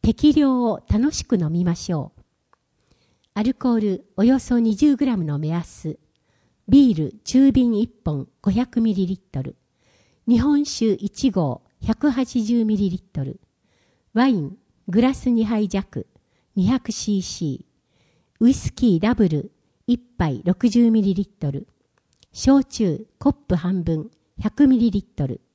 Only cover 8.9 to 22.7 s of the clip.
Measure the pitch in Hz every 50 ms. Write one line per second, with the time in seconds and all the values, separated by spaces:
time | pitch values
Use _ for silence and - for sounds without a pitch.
8.9 | 202 190 190 175 190 - _ _ - 135 131 - - _ _ _ _ _ _ _
9.9 | _ _ _ _ _ _ _ - 240 226 247 294 294 285 294 - - - 226 226
10.9 | 196 - 202 202 _ - - 269 190 190 160 139 123 - _ _ _ _ - -
11.9 | 220 - - 302 247 254 262 - - 254 214 208 240 240 226 214 214 196 202 190
12.9 | 170 - _ _ _ - 135 131 - - _ _ _ _ _ _ _ _ _ _
13.9 | _ _ _ _ _ 220 254 277 240 190 147 139 190 - _ _ _ _ _ -
14.9 | 175 214 240 262 269 - - 254 240 226 226 208 233 214 214 185 - 196 196 _
15.9 | - - - _ _ _ _ _ _ _ _ _ _ 202 180 196 262 254 _ -
16.9 | 214 - - - 208 196 180 - - - 175 147 135 - - _ _ _ _ _
17.9 | _ _ _ _ _ _ _ _ _ _ 220 240 269 - - - - - 254 240
18.9 | 185 165 170 214 247 208 220 175 156 147 - 208 _ _ _ _ _ _ _ -
19.9 | 240 240 - _ _ _ 180 156 135 104 - 175 185 - - 233 202 240 240 226
20.9 | 226 220 202 202 190 175 196 _ _ _ - 143 139 139 - _ _ _ _ _
21.9 | _ _ _ _ _ _ _ _ _ - - 262 277 277 262 _